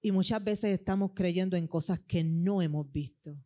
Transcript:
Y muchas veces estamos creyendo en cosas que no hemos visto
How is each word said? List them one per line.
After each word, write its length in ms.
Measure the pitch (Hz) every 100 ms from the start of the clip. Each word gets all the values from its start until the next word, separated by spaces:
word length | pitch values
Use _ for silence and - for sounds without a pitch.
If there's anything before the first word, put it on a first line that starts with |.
Y 120 | 214
muchas 320 | 190 185 220
veces 340 | 202 208 214 190
estamos 320 | - 190 196 -
creyendo 400 | 185 175 185 180
en 100 | 165
cosas 320 | 165 - 175
que 240 | - 175
no 400 | 160 165 180 202
hemos 300 | 165 151 143
visto 440 | 143 139 _ - 147